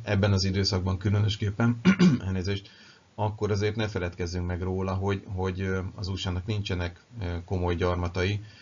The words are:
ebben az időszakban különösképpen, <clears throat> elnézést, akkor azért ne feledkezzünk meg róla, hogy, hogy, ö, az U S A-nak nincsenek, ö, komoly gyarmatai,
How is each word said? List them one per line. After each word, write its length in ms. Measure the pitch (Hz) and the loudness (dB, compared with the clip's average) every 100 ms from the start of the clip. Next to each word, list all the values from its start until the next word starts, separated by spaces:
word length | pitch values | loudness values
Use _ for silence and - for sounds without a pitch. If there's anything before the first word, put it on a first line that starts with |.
ebben 300 | - 104 101 | 0 2 4
az 100 | 98 | 4
időszakban 540 | 95 95 95 95 92 90 | 2 2 2 2 0 0
különösképpen, 840 | 104 101 104 - 104 101 117 120 175 190 | 2 2 2 0 -2 2 2 4 2 6
<clears throat> 260 | 180 120 92 | 6 4 0
elnézést, 440 | 92 92 98 - - - - _ - | -2 -2 -4 -6 -20 -20 -20 _ -2
akkor 360 | 107 107 104 | -2 0 0
azért 240 | 104 104 107 | 2 0 0
ne 120 | 107 | -2
feledkezzünk 600 | 101 87 - 87 90 90 | 0 -4 -4 -4 -2 -2
meg 140 | 87 | -2
róla, 320 | 92 92 95 | -2 -2 0
hogy, 300 | 95 98 98 - | 0 0 -2 -2
hogy, 360 | 92 95 92 | -4 -2 -2
ö, 180 | 95 95 92 - | -2 -2 -4 -6
az 120 | 95 | -6
U 80 | 92 | -4
S 100 | 95 | -2
A-nak 200 | 90 90 | -4 -2
nincsenek, 580 | 104 101 90 87 - - 120 | -4 -2 -2 -2 -6 -16 -8
ö, 40 | 90 85 87 | -6 -6 -4
komoly 300 | 95 87 87 | -2 0 2
gyarmatai, 640 | 90 90 87 90 92 104 - - | 2 0 -2 0 0 0 -6 -18